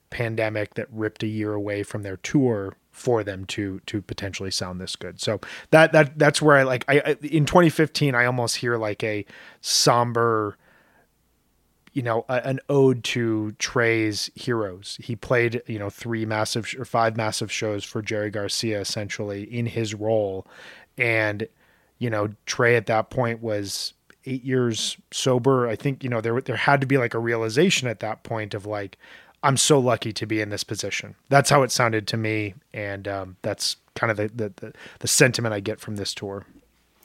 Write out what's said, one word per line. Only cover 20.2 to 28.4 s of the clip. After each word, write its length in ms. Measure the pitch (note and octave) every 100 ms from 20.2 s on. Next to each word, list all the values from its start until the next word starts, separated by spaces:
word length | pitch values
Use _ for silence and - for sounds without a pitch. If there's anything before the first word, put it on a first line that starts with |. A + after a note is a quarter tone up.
| G2+ F#2+ - - - - - -
And, 520 | A#2+ A2+ G#2+ G#2 A2 _ _ _ _ -
you 140 | A#2+
know, 180 | G#2+ G#2+ G#2+ -
Trey 300 | - A#2+ A#2+
at 100 | G#2
that 240 | A2 A2
point 320 | C3 A#2+ A2+
was 520 | A2+ G#2 G2 - - _ _ _ C3+
eight 180 | C3
years 540 | C3 B2+ A#2+ G#2+ - - _
sober. 580 | - C3+ B2 C3 C3 A#2+
I 80 | G#2+
think, 280 | C#3+ C3
you 80 | C3
know, 100 | A#2
there, 180 | A2+ A#2+
there 160 | - A2
had 220 | - C#3+
to 40 | C3
be, 140 | C3+
like, 160 | A#2+ A2+
a 40 |
realization 680 | A#2 A#2 A2+ A2+ F#3+ - B2+
at 140 | A2
that 200 | A2 A2+
point 320 | - A2+